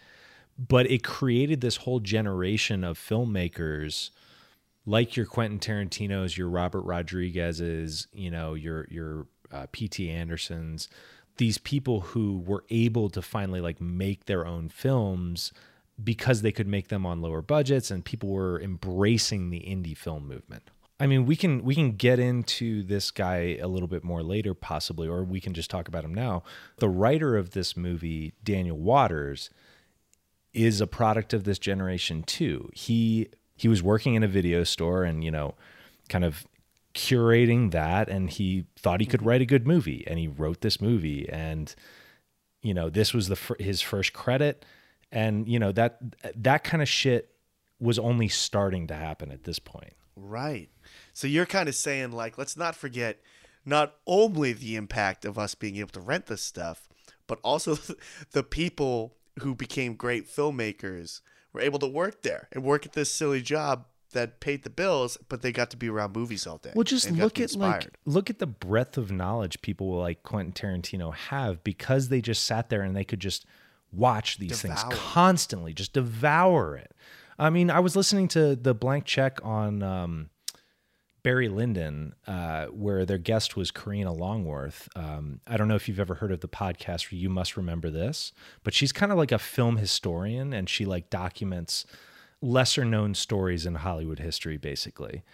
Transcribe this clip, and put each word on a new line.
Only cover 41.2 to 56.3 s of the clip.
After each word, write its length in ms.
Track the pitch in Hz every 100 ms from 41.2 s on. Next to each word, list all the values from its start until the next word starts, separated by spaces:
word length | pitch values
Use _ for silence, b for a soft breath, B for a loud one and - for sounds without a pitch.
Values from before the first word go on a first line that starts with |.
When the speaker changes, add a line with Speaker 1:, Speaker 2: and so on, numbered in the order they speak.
| 71
Speaker 1:
and, 460 | 80 80 80 76 - B B B B B _ _ _
you 120 | 110
know, 160 | 90 80
this 260 | 90 104 120
was 140 | 95
the 60 | 95
fir-, 220 | - 120
his 220 | 92 92
first 320 | - 101 92
credit, 500 | - - 131 147 - b b b b b
and, 360 | 117 110 107 110
you 100 | 120
know, 140 | 101
that, 280 | 101 117 - 123 - - 113
that 280 | 127 151
kind 200 | - 165
of 60 | 143
shit 420 | - 135 120 - _ _ _ _ -
was 180 | 120 117
only 300 | 117 120 107
starting 580 | - - 104 98 92 80
to 60 |
happen 380 | 76 80 78 71
at 120 | 69
this 140 | - -
point. 360 | - - - _ _ -
Speaker 2:
Right. 540 | 98 110 147 120 78 _ B B B
So 120 | - 135
you're 220 | 151 175
kind 200 | 196 160
of 60 |
saying, 380 | 127 151 139 127
like, 260 | 117 113 131
let's 180 | 139 151
not 200 | 170 160
forget 440 | 139 120 117 - b b b b 135
not 300 | 147 143 _ -
only 480 | 185 220 160 135
the 220 | 113 113 110
impact 500 | 101 113 98 95 104
of 140 | 104
us 160 | 104 -
being 220 | 107 101
able 120 | 101
to 80 | 95
rent 280 | 92 175
this 160 | -